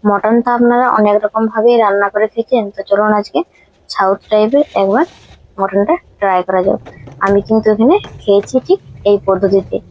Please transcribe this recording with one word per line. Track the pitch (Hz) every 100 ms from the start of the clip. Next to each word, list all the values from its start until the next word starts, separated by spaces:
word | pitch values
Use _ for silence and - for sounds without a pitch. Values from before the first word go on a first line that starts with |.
মটন | 208 202 214 233
তো | 233
আপনারা | 240 240 240 247 -
অনেক | 208 208
রকম | 208 214 226
ভাবেই | 220 226 240
রান্না | 214 202 202
করে | 208 214
খেয়েছেন, | - 226 247 208
তো | 202 196
চলুন | - 214
আজকে | 214 202 285 349 _ _ _ _
সাউথ | - 190 196 _
টাইপের | 214 214 277 294 -
একবার | 196 208 339 - - - _ -
মটনটা | 196 190 208 349 _ _
ট্রাই | 196 185
করা | 180 190
যাক। | 185 - - - - - 196
আমি | 202
কিন্তু | 196 220 214
এখানে | 208 233 381 - -
খেয়েছি | - 202 202 254 -
ঠিক | 392 - - 202
এই | 202 196
পদ্ধতিতে। | 190 190 190 190 196 -